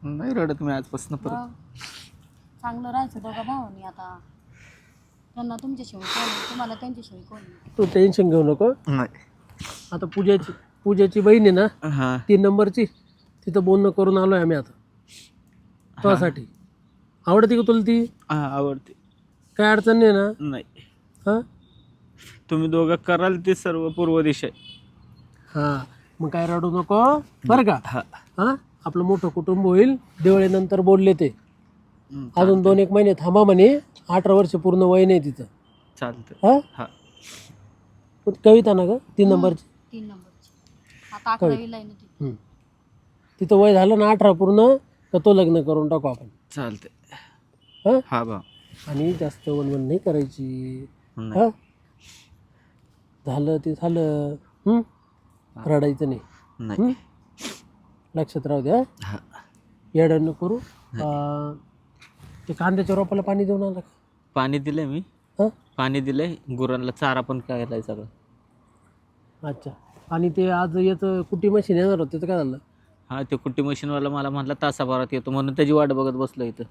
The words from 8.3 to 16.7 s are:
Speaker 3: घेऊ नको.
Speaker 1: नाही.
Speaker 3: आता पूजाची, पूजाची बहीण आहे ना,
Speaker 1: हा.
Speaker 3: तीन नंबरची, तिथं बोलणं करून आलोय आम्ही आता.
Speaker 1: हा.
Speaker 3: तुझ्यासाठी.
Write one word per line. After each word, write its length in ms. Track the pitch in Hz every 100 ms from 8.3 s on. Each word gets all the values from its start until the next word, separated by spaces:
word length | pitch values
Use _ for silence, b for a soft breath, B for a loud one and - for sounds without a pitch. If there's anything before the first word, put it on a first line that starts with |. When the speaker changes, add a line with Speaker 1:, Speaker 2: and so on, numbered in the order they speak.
Speaker 3:
घेऊ 120 | 160
नको. 300 | 151 151 220 262 -
Speaker 1:
नाही. 220 | 139 123 - _ _ _ - - - -
Speaker 3:
आता 140 | 175 180
पूजाची, 460 | 196 190 196 151 - _ _
पूजाची 360 | 202 196 196 214
बहीण 220 | 202 226
आहे 80 | 214
ना, 380 | 180 208 - 156
Speaker 1:
हा. 300 | 143 127 127 117
Speaker 3:
तीन 140 | 202
नंबरची, 420 | 196 202 208 202 214 _ _ _ _ _ -
तिथं 180 | 175
बोलणं 260 | 185 196 196
करून 280 | 190 190 190
आलोय 220 | 190 190
आम्ही 160 | 165 160
आता. 140 | 127
Speaker 1:
हा. 1300 | _ _ _ _ - - _ _ _ _ _ _ -
Speaker 3:
तुझ्यासाठी. 460 | 202 190 175 139 117 _ _